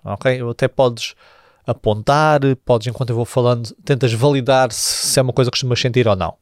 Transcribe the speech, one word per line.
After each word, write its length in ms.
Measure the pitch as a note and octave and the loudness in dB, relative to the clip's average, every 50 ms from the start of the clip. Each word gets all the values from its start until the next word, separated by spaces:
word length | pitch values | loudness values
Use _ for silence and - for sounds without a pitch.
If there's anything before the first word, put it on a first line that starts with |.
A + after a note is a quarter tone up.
| _ | _
ok? 360 | G2 G2+ G2 - C3+ B2+ B2+ | -10 -10 -4 -2 -2 -2 -2
Eu 100 | B2 A#2 | -4 -8
até 180 | A#2+ - - B2+ | -4 -2 -2 -2
podes 460 | - - C3+ B2 A#2+ A2+ - - - _ _ - _ _ _ _ _ _ _ | 2 2 2 2 2 -2 -10 -12 -12 _ _ -20 _ _ _ _ _ _ _
apontar, 720 | - A#2+ - - A2 G#2+ G#2 A2 - C#3 D3 D#3 D#3 D3+ C#3+ C#3 C#3 C3 - _ | -6 -6 -2 0 -2 -2 0 0 0 2 4 4 4 4 4 2 2 0 0 _
podes, 240 | - B2 A#2 G#2 B2 | 0 0 0 0 -4
enquanto 220 | A2 - B2+ A#2 | -6 -6 -4 -4
eu 60 | A#2+ | -2
vou 80 | A#2 A#2+ | -4 -4
falando, 500 | - - C3 B2 A#2+ B2 A#2+ A#2 A2+ - _ - | -2 -2 0 2 2 0 0 -4 -10 -14 _ -4
tentas 280 | - C#3+ A#2+ C3+ B2 A2+ | -2 -2 0 0 0 0
validar 580 | A2 B2 D3 C#3+ C#3 B2 B2 C3+ C3 C3 B2 - | 2 2 2 2 0 0 2 2 2 2 0 -2
se, 340 | - - - - - - | -4 -4 -4 -4 -4 -4
se 120 | - - C#3+ | -2 0 0
é 40 | C3 | 0
uma 100 | B2+ B2 | 2 2
coisa 180 | - B2+ A#2+ | 0 0 0
que 40 | - | 0
costumas 260 | - - B2+ B2 - | -4 -2 -2 -2 0
sentir 260 | - C3 A2+ B2 B2 | -2 0 0 2 2
ou 100 | G#2+ G2+ | 2 2
não. 200 | F#2 E2+ E2 - _ | 0 -2 -6 -6 _